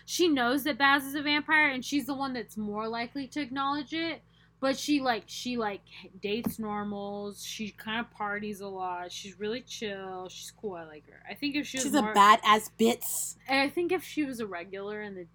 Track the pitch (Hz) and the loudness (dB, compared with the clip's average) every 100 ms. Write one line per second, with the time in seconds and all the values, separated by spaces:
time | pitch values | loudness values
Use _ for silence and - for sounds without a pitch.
0 | - - 349 269 240 277 269 226 277 277 | -6 2 4 4 4 2 0 4 6 4
1 | 269 294 285 294 294 311 294 254 - 285 | 2 -2 0 0 4 4 4 2 -2 -2
2 | 254 269 269 247 208 214 214 208 220 233 | -2 -4 -4 -6 -8 -6 -6 -4 -4 -4
3 | 240 277 262 294 254 269 277 285 - 320 | -6 -8 -6 -6 -4 -2 -2 -2 -4 -4
4 | 330 262 _ _ _ _ 269 269 - 294 | -4 -6 _ _ _ _ -2 0 0 2
5 | 262 220 - - 247 240 214 196 - - | 2 0 -4 -10 -4 -2 -2 -4 -12 -20
6 | 190 190 202 220 - - 214 208 208 202 | -20 -10 -4 -2 -2 -4 -4 -4 -4 -6
7 | 202 202 202 196 - - 208 - 220 226 | -6 -8 -10 -10 -10 -8 -10 -10 -6 -6
8 | 233 - 208 202 214 196 196 190 185 175 | -6 -6 -6 -4 -6 -8 -8 -6 -6 -6
9 | 180 - 202 180 208 247 254 - 214 196 | -8 -12 -14 -8 -6 -6 -8 -8 -8 -8
10 | 190 185 185 - - - 214 175 160 151 | -8 -10 -10 -12 -16 -10 -10 -8 -12 -16
11 | - - - 202 285 285 - 262 262 285 | -20 -18 -16 -6 -4 -2 -2 -2 2 4
12 | 214 208 202 226 214 214 - - 226 - | 6 10 10 10 8 4 2 2 4 4
13 | - - - - - 269 277 349 349 359 | -2 -6 -6 -8 0 2 2 0 0 0
14 | - 302 269 233 214 175 190 190 202 208 | -2 -4 -2 -4 -6 -8 -10 -8 -8 -8
15 | 208 190 170 | -8 -10 -14